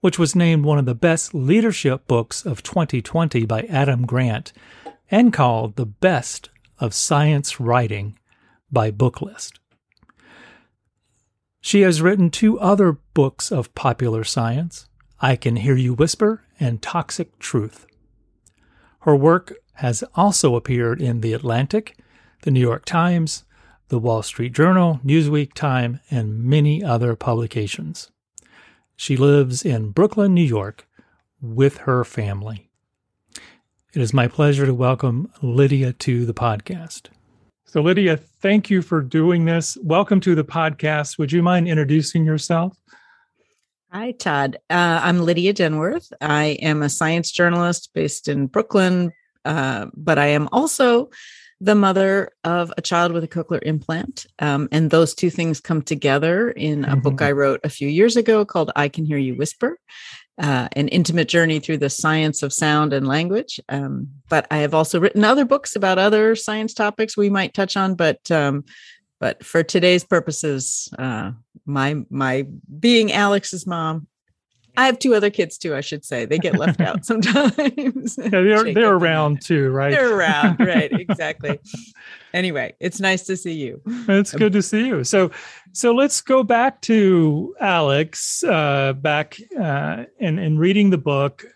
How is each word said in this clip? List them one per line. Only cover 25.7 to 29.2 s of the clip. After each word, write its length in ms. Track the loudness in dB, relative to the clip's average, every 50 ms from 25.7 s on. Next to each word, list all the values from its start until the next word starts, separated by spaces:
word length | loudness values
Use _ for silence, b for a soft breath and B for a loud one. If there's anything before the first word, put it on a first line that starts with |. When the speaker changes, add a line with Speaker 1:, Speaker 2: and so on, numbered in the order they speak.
| 0 0 0 -2 -4 -8 _ _
Speaker 1:
and 320 | -4 -4 -2 -2 -4 -4 0
many 400 | 2 2 4 4 2 2 0 0
other 320 | -2 0 0 0 0 -2
publications. 960 | -2 -2 -2 -2 -2 -2 -4 -4 -6 -6 -6 -6 -10 -10 -12 -12 -14 -16 -20 _ _ _ _ _ -20 b b b b b b b b b b b
She 200 | _ -4 -4 0
lives 460 | 2